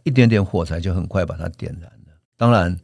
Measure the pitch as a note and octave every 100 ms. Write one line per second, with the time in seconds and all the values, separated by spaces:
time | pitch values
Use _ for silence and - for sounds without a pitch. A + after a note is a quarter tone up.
0 | E3 B2+ A#2 G#2+ F#2+ F#2+ D#2+ E2+ F#2 F2+
1 | E2 G2 E2 E2+ E2+ - - E2+ E2+ _
2 | - _ _ - A#2 A2+ F2 F2+